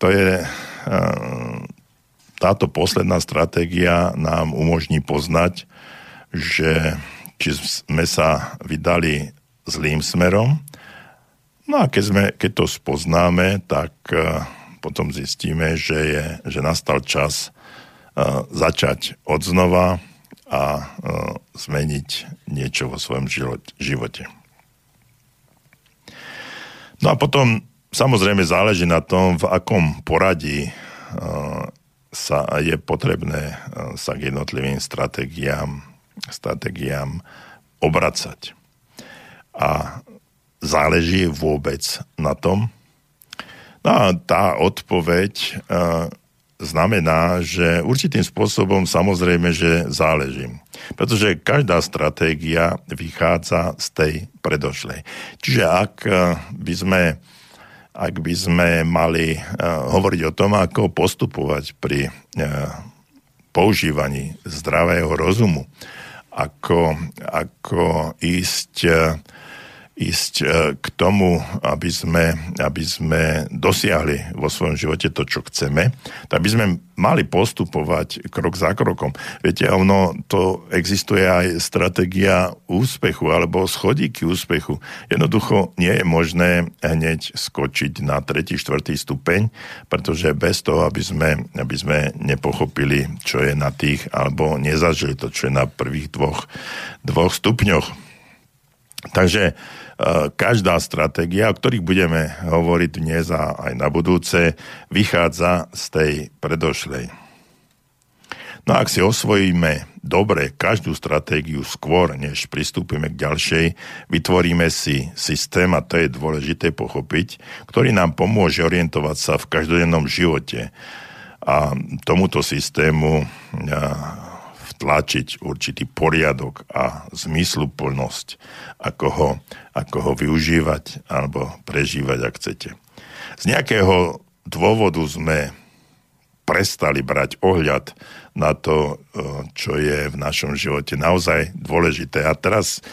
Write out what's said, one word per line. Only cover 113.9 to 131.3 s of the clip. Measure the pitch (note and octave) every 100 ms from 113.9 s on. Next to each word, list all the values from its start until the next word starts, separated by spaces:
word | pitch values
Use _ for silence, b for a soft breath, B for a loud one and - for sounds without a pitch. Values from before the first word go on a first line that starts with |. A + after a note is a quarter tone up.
| B -
vytvoríme | E2+ - F2+ F2 E2+ E2
si | - - C#2 B1+ -
systém, | - D2 - F#2+ F2+
a | D#2+
to | - E2
je | D#2+
dôležité | B1 D#2 D2+ C#2+ E2 E2
pochopiť, | D#2 A#1 C#2+ B1 D#2 G2 - B B -
ktorý | - B2+ G#2
nám | E2+
pomôže | C#2+ F2+ A2 F2 F2
orientovať | E2 F2 E2+ D#2 D2+ D2+
sa | - D2+
v | -
každodennom | D#2+ D#2 E2+ E2+ E2
živote | C#2+ - F2 D2 - A#1+ - B B B B B B B
a | - D2 D2 C#2 - -
tomuto | - E2+ F#2 D#2+
systému, | - D2 - - D#2 D#2 D#2 D#2
a, | C#2+ - - - D2 C#2+ C#2+ D2 D2 - - B B B B -
vtlačiť | D2 D2+ - - - -
určitý | - C#2 - -
poriadok | - - D#2+ D#2+ D#2 C2+ C2 - -
a | - C2 D2+ -
zmysluplnosť, | - - D#2 F2+ - D2 - C#2+ C2+ B1 - - - B B B -
ako | - - C#2+
ho, | E2 D2 C#2 B B B C2
ako | C#2 D2
ho | C#2 C2
využívať | C#2+ D#2+ D#2 E2 D2+ D2+ - -
alebo | - C2+ C#2+